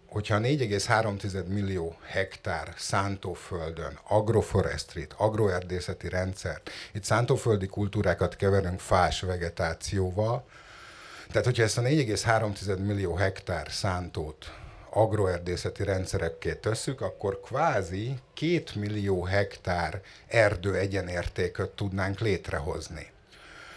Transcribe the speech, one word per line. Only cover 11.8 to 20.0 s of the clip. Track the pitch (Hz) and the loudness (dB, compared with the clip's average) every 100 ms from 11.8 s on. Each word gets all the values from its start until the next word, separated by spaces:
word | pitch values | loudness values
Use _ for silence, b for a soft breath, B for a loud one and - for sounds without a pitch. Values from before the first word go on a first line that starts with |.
négy | 120 156 | 2 4
egész | 127 101 | 4 2
három | - 113 107 | 4 4 4
tized | 98 95 92 101 | -2 -2 0 0
millió | 101 92 85 | 0 0 2
hektár | 98 92 - 87 80 | 0 0 -4 -4 -4
szántót | - 104 90 87 - 78 - - B B B B | -4 -2 -2 -4 -6 -8 -10 -16 B B B B
agroerdészeti | 98 107 104 95 85 87 87 95 - | 2 4 4 2 0 -2 -2 -4 -4
rendszerekké | 98 95 90 92 82 - 87 | 0 0 0 -2 -2 -4 -6
tesszük, | 76 110 110 - 135 | -4 -2 -2 -4 -4
akkor | 95 - 101 98 | -6 -4 -4 -4
kvázi | - 123 165 123 87 92 113 131 - | -4 0 2 2 0 -4 -4 -6 -10
két | - 156 170 160 107 | -6 0 0 -2 -6
millió | 104 107 98 92 | -4 -2 0 0
hektár | 87 98 101 - - 87 82 101 | 2 2 0 -2 -2 0 0 -4